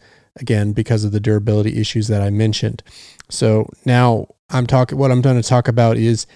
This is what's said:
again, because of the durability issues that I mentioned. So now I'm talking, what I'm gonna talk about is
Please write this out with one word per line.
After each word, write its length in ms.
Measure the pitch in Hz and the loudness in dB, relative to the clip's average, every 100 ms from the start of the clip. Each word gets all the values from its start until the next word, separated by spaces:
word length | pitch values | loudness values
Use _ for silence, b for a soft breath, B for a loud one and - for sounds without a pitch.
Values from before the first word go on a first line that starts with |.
| b b b - | b b b -10
again, 340 | 117 110 104 | -2 0 0
because 320 | 107 110 113 | -2 -2 0
of 80 | 104 | 0
the 80 | 104 | -2
durability 600 | 107 107 104 107 107 117 | 0 0 0 0 0 -2
issues 280 | 107 113 107 | -4 -4 -2
that 140 | 104 | -2
I 80 | 101 | 0
mentioned. 500 | 101 110 107 113 117 B B B B - | 0 0 -2 -4 -6 B B B B -16
So 400 | - 110 110 - - - | -4 0 0 -2 -6 0
now 440 | 123 123 110 - _ _ | 2 4 2 -4 _ _
I'm 160 | 127 123 | -4 0
talking, 320 | 135 123 135 | 0 0 0
what 140 | 139 | 0
I'm 100 | 127 | 2
gonna 220 | 131 123 | 2 0
talk 240 | 113 123 120 | 2 0 2
about 300 | 120 117 113 | 2 2 2
is 280 | 113 113 - | 0 0 -4